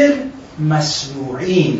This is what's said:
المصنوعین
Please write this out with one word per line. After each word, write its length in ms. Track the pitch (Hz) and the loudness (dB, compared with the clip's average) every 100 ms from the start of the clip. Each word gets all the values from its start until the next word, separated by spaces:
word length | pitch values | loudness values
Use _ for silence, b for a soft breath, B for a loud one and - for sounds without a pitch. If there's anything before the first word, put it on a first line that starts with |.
| 285 269 - - - - | 6 4 -4 -12 -14 -4
المصنوعین 1160 | 151 156 151 - 135 139 127 123 185 180 147 | 0 0 0 -4 -8 -8 -8 -4 0 2 2